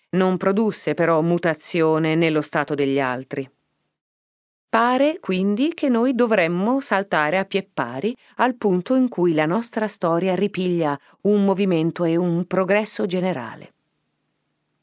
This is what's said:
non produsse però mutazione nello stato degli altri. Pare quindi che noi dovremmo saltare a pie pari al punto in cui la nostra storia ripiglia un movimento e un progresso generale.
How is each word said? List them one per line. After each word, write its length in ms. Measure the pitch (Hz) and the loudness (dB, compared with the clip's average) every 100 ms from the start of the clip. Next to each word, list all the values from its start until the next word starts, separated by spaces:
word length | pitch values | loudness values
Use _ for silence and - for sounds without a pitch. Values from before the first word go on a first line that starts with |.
| _ | _
non 260 | 180 185 180 | 0 2 2
produsse 580 | 196 196 220 - 156 | 0 2 0 -2 -4
però 280 | 151 165 165 | 0 2 2
mutazione 920 | 165 175 170 156 - 170 160 156 160 160 | 2 0 0 -4 -4 0 2 2 2 2
nello 260 | 165 156 | 2 0
stato 340 | 147 156 143 147 | -2 -4 -2 -2
degli 240 | 135 139 | 0 0
altri. 500 | 131 127 131 139 131 _ _ _ _ _ _ _ _ _ _ _ _ | -2 -6 -8 -10 -10 _ _ _ _ _ _ _ _ _ _ _ _
Pare 540 | 226 240 254 294 339 | 0 2 2 2 0
quindi 520 | - 185 196 208 302 | -4 -2 0 0 -2
che 140 | - 285 | 0 0
noi 280 | 226 254 240 | 2 0 2
dovremmo 680 | 240 208 165 175 208 269 | 2 4 2 2 0 -2
saltare 560 | - 196 196 165 151 185 | 0 -2 0 0 2 0
a 80 | 190 | 0
pie 200 | 190 190 | -4 -4
pari 400 | - 120 131 202 - _ - | -6 -6 -4 -6 -6 _ -2
al 200 | 240 240 | -2 0
punto 400 | 208 180 180 262 | 0 0 2 2
in 120 | 247 | 2
cui 260 | 180 175 | 2 2
la 120 | 156 156 | 2 0
nostra 420 | 202 233 226 214 | -2 -4 -6 -6
storia 480 | - 170 170 185 185 | -2 -2 0 0 0
ripiglia 640 | 202 185 180 170 151 143 _ _ | -2 -2 -2 0 0 -2 _ _
un 240 | 202 208 196 | 0 2 2
movimento 580 | 190 196 165 165 165 | 2 2 2 0 0
e 140 | 165 165 | 0 0
un 260 | 180 170 | 0 -2
progresso 640 | 180 185 185 202 208 - 208 | -2 -2 0 0 -2 -4 -4
generale. 680 | 180 185 143 113 - - _ _ _ _ _ _ _ _ _ _ _ | -2 -2 -4 -10 -14 -20 _ _ _ _ _ _ _ _ _ _ _